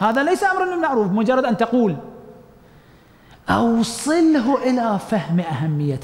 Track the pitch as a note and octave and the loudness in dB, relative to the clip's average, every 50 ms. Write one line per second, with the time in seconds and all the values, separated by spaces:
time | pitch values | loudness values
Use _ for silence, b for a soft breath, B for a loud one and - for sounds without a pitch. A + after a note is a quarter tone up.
0 | F#3+ A3 A3+ C4+ C#4 E4 F#4 - G#4 F#4+ F#4 F#4+ F#4 F#4 F#4 E4+ D#4+ D#4 C4+ A#3 | -2 0 2 2 2 2 0 2 0 0 0 0 -2 -2 -2 -2 -2 0 0 0
1 | G#3 F#3 F#3+ A3 A3 G#3+ B3+ C4 C4 B3 A3+ - A#3 A3+ A#3 B3+ A#3 G3 D#3 C#3 | 0 0 0 0 2 2 2 2 2 0 0 0 0 0 2 2 2 0 0 -4
2 | - - - - - - - - - - - - b b b b b b b b | -10 -16 -20 -20 -20 -20 -20 -20 -20 -20 -20 -20 b b b b b b b b
3 | b b b b b b b b b - F#3 G3+ A#3 A#3 A#3 A#3 A3+ - - - | b b b b b b b b b -2 0 2 2 2 2 2 0 -2 -4 -6
4 | - C#4+ D#4 F4 E4 D#4+ D#4 C#4+ G#3+ B3 C#4+ - - B3+ B3+ B3+ A#3 A3+ G#3 F#3 | -2 0 2 4 4 4 4 2 2 0 0 0 0 0 0 0 0 0 -2 -2
5 | - - A3+ G3 C#3+ D3+ E3+ F3 F3 E3 D3+ A#2+ D#3 D#3+ D3+ D3 D3 C#3+ C3+ B2 | -2 -2 -2 -2 -2 0 0 0 0 -2 -4 -4 -2 -2 -2 -2 -2 -2 -4 -4